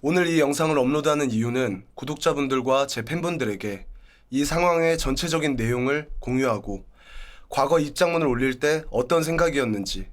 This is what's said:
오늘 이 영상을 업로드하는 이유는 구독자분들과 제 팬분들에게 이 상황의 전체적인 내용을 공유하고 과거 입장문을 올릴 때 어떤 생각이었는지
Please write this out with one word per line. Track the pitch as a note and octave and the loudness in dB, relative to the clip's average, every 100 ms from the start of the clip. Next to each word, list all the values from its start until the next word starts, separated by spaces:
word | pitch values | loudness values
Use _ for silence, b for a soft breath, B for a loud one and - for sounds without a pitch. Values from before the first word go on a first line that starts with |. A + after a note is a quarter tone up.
오늘 | C#3 F3+ E3+ | 2 2 4
이 | E3 | 4
영상을 | C#3 C#3+ D#3+ D3+ | 2 2 2 2
업로드하는 | B2+ D3+ D3 D3+ C#3 | 2 2 2 2 0
이유는 | A2 A2+ B2 B2+ F#2 - | 0 0 0 -2 -4 -10
구독자분들과 | - C3+ D3+ - C#3 C#3 C3 B2 C3 C#3 | -12 -8 -2 0 0 0 0 2 2 0
제 | - | -4
팬분들에게 | A2+ E3 E3+ E3+ A#2 G2+ G#2+ G2 - b b b b | -4 -4 -4 -2 -4 -4 -6 -8 -12 b b b b
이 | C3 | -2
상황의 | C#3+ D#3+ F3 E3+ E3 E3 | 0 2 2 4 2 2
전체적인 | E3 E3+ F3 E3 D3+ C3 | -2 -2 -2 0 0 0
내용을 | A2+ B2 B2+ C#3+ D3+ - | 0 0 0 -2 -4 -10
공유하고 | - B2+ C3 G#2+ G#2 G2 - B B B B B B | -2 0 2 0 -4 -10 -12 B B B B B B
과거 | - C#3 E3 | 0 2 2
입장문을 | D3 - F3 E3 D3+ | 0 0 2 2 0
올릴 | A#2+ C3 B2 | 2 0 0
때 | D3 D#3 D#3 | 0 0 -2
어떤 | A2+ B2+ E3+ | -4 2 2
생각이었는지 | D#3 E3 E3+ C#3 B2 G#2 F#2 F#2+ - | 2 2 2 2 0 -2 -4 -6 -10